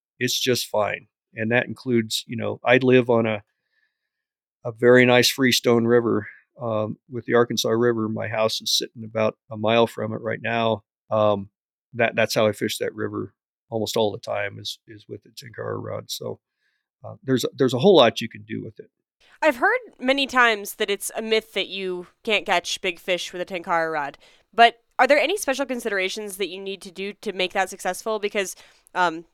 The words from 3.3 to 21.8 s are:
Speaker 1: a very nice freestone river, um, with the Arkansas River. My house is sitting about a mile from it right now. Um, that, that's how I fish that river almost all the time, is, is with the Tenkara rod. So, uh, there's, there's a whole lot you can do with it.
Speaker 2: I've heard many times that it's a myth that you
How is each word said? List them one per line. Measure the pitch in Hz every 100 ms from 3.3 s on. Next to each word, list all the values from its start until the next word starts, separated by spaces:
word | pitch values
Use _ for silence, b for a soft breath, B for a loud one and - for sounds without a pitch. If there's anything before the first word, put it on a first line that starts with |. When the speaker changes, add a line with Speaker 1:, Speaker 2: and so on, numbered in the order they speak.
| 107 - _ _ _ _ _ _ _ _ _ _ _
Speaker 1:
a | 120
very | 110 123 127 123
nice | 123 120
freestone | - 131 117 127 117 113
river, | 120 117 107 107 B _ -
um, | 120 107 107 - _
with | 120 -
the |
Arkansas | 120 120 113 120
River. | 113 120 117 110
My | 110 107
house | 110 110 -
is | 110 -
sitting | - 120
about | 110 113 110 - -
a | 107
mile | 107 117 113
from | - 110
it | 110
right | 113 113
now. | 113 117 113 104 _ _ -
Um, | 110 107 101 98 _ _ _ _
that, | 117 113 117
that's | 110 123
how | 107
I |
fish | 104 110 -
that | 113
river | 107 107 104 101 _ _ _ _
almost | 113 104 117
all | 107
the | 104
time, | - 104 101 107
is, | 104 - -
is | 107 -
with | 113
the | 123
Tenkara | 110 120 110 113 107
rod. | 107 107 110
So, | - 117 107 _ _ _ _ _ _ 110
uh, | 110
there's, | 131 131 - -
there's | 131
a | 123
whole | 175 175
lot | 117 -
you | 117
can | 107
do | 107 110
with | 101 -
it. | - _ _ _ b b
Speaker 2:
I've | 311 247
heard | 370 494 453 -
many | 254 277 277
times | 254 240 208 202 -
that | 208
it's | 196 - -
a |
myth | 220 220 220
that | 202 175
you | 190